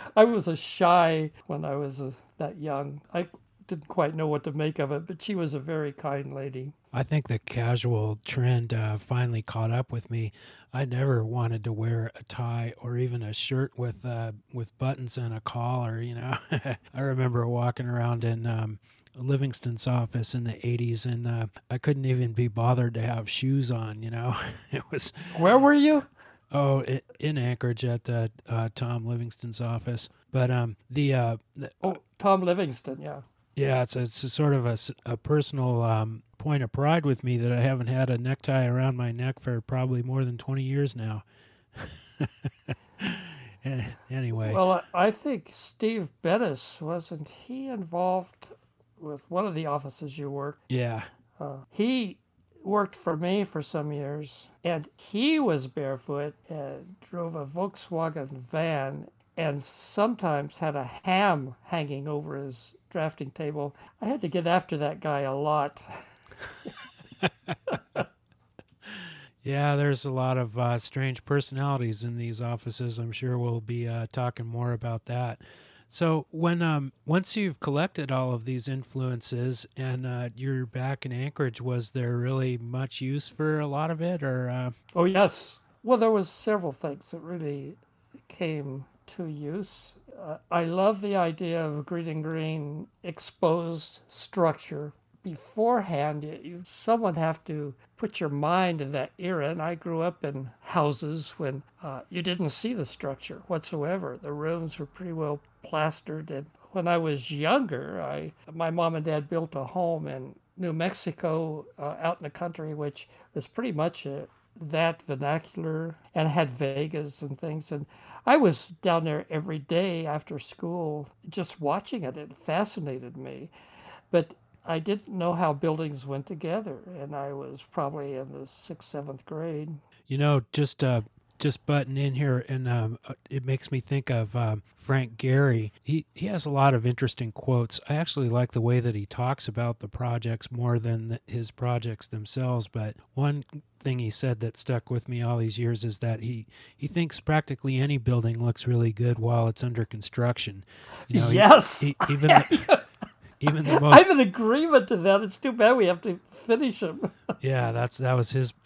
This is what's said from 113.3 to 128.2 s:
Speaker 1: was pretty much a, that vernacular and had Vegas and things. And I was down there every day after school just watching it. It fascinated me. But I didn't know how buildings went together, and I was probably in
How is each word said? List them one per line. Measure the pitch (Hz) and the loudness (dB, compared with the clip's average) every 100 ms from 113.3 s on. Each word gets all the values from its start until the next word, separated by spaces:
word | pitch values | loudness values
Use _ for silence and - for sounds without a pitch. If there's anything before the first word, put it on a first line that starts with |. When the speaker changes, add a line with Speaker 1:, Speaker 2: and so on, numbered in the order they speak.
Speaker 1:
was | 147 - | -10 -8
pretty | - 247 | -6 -4
much | 151 170 - 139 | 0 -2 -2 -10
a, | 139 - _ _ - | -10 -12 _ _ -14
that | 151 160 165 160 | -4 0 0 0
vernacular | - 135 147 160 - 180 160 156 165 - - | -8 -4 0 -2 -4 -8 -4 -4 -6 -10 -6
and | 160 156 | 0 2
had | 165 147 | 2 0
Vegas | 120 139 135 156 151 147 - | 0 -2 -2 -4 -4 -8 -10
and | 143 135 | -10 -8
things. | 165 156 - | -8 -8 -6
And | 147 143 - - - | -8 -10 -16 -20 -6
I | 240 294 | 4 6
was | 208 135 - 175 | 6 4 -4 -4
down | 185 165 | 0 2
there | 160 151 - | 2 -2 -4
every | 156 175 156 | -6 -4 -8
day | 139 170 190 165 156 | -2 0 0 -2 -4
after | 151 - 147 | -6 -6 -12
school | - - 170 175 156 151 143 _ 160 | -10 -8 -6 -4 -4 -6 -10 _ -10
just | 185 165 - | -6 -6 -4
watching | 143 185 - 233 | -2 -2 -4 -6
it. | 135 147 | -6 -8
It | 151 - | -14 -12
fascinated | - 170 208 196 147 127 123 127 | -4 -2 -2 -4 -8 -8 -10 -14
me. | 131 135 151 - - - - - - | -14 -14 -16 -20 -20 -20 -20 -20 0
But | 170 160 - _ _ - | 2 2 -10 _ _ -4
I | 160 | -4
didn't | 165 208 269 190 | -2 -4 -4 -2
know | 170 | 0
how | 170 160 | 2 2
buildings | 143 165 156 156 139 135 | 2 0 0 -4 -6 -8
went | 139 135 | -8 -8
together, | 151 160 202 214 127 185 170 | -8 -4 -4 -6 -12 -14 -12
and | 143 143 | -10 -8
I | 139 | -8
was | 139 131 135 - | -8 -10 -14 -8
probably | 175 143 151 139 | -4 -4 -4 -8
in | 131 | -8